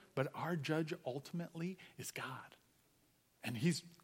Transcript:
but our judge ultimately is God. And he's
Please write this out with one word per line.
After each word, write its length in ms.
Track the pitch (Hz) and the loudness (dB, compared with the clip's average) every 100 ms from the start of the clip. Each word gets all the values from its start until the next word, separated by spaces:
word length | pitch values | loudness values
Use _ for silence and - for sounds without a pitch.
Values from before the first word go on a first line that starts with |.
| - | -2
but 140 | - 131 - | 2 2 0
our 200 | 156 175 | 0 0
judge 380 | 135 156 156 175 135 | 2 2 2 -2 -2
ultimately 720 | 135 - 170 170 165 175 185 - - | -4 -4 -4 -4 -4 -4 -4 -10 -10
is 140 | 120 | -6
God. 140 | - 131 120 - - _ _ _ _ _ _ _ _ | -4 -6 -6 -12 -18 _ _ _ _ _ _ _ _
And 140 | 120 117 | -4 4
he's 240 | 160 156 - - | 4 4 -2 -18